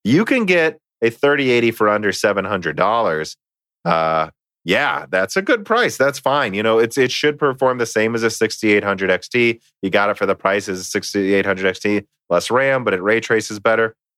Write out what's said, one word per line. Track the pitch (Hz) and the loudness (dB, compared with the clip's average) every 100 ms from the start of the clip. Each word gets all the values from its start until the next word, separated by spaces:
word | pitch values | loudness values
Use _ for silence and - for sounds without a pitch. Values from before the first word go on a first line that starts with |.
You | 101 147 | 0 2
can | 226 262 196 | 2 0 2
get | 180 160 - _ _ | 2 0 -2 _ _
a | 117 | -2
thirty | - 143 143 131 | 0 0 2 2
eighty | 120 117 | 2 2
for | 110 107 | 2 2
under | 104 104 | 2 0
seven | 92 107 98 95 | 0 0 0 -2
hundred | 98 85 | -4 -4
dollars. | 76 95 117 104 78 78 - _ _ _ _ | -2 0 0 0 -2 -6 -12 _ _ _ _
Uh, | - 82 80 80 80 - _ _ | -2 0 0 0 -2 -8 _ _
yeah, | 82 98 139 143 - | -2 0 0 -4 -4
that's | 92 95 190 | -2 -2 -2
a | |
good | 196 240 | 0 -2
price. | 202 233 190 - | 0 0 0 0
That's | 135 139 | 0 0
fine. | 135 143 123 | -2 0 0
You | 98 | -2
know, | 110 113 | 2 2
it's, | 117 135 | 2 2
it | 127 | 0
should | - 151 147 | 0 -2 0
perform | 147 131 131 123 | -2 0 0 0
the | 117 | -2
same | 110 113 | 0 0
as | 117 | 0
a | 113 | -2
sixty-eight | - 110 - 107 104 | 0 -2 0 2 2
hundred | 98 95 95 | 2 0 0
X | 90 - | 0 -2
T. | 123 117 117 _ _ | 0 0 0 _ _
You | 98 | -2
got | 101 101 | 0 0
it | 104 | 0
for | 98 | -2
the | |
price | 95 98 101 98 | 0 0 -2 -2
as | 92 | -8
a | |
sixty-eight | 90 104 - 101 98 98 98 | -6 -6 -4 -2 0 2 0
hundred | 92 95 | 0 -2
X | 92 | -2
T, | 104 104 101 _ - | -2 -2 -4 _ -2
less | 87 - | -2 0
ram, | 120 139 135 | 0 2 0
but | 110 | 0
it | 95 | -2
ray | 98 113 | 0 0
traces | 107 113 - 107 | 0 -2 -2 -4
better. | 117 110 110 - _ | 0 2 0 -4 _